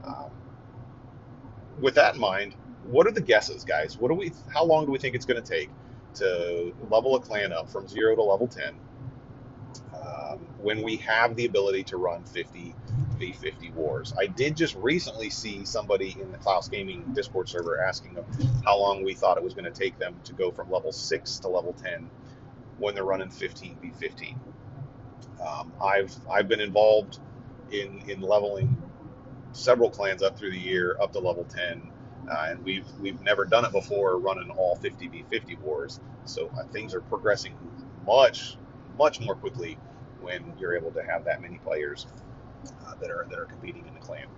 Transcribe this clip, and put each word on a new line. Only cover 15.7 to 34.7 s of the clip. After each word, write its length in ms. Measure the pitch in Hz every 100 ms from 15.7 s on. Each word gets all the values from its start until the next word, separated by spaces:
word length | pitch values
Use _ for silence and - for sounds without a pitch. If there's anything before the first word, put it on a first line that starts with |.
| 107 101 98 95 90
in 100 | 95
the 60 | -
Klaus 320 | 101 92 -
Gaming 340 | 101 98 90 87
Discord 360 | 85 98 95 92
server 320 | 87 85 82
asking 320 | 92 - -
them 120 | 87 - - - -
how 160 | - 101
long 240 | 101 98
we 100 | 95
thought 240 | 95 92 90
it 60 |
was 100 | 90
gonna 180 | 90 87
take 280 | - 95 -
them 160 | 90 87
to 100 | -
go 180 | 92 92
from 200 | 85 85
level 200 | 90 95
six 480 | - - 80 - -
to 80 | 95
level 260 | 92 85
ten 360 | - 92 85 82 - - - - - - -
when 180 | 101 101
they're 80 |
running 260 | 95 95 95
fifteen 480 | - - - 92 82
v 100 | 87
fifteen. 480 | - 80 - - 123 - - - - - - - - - - 82
Um, 260 | 73 82 85
I've, 340 | 98 98 95 - -
I've 180 | 98 98
been 140 | 110
involved 580 | 104 98 107 107 104 - - - - - -
in, 380 | 104 98 202 104
in 120 | 98
leveling 540 | 95 104 101 101 131 - - - - - - - -
several 380 | - - 123 113
clans 320 | - 101 92
up 160 | 98 107
through 140 | 104
the 80 | 92
year, 380 | 90 92 90 92
up 120 | 101
to 60 | 101
level 260 | 90 87 85
ten, 460 | - 90 85 - - - - -
uh, 180 | 76 78
and 140 | 87
we've, 220 | 90 95 95 -
we've 200 | 98 95
never 240 | 95 101 98
done 200 | 113 117
it 60 |
before 460 | 98 95 101 98 92
running 320 | 95 95 87
all 240 | 87 92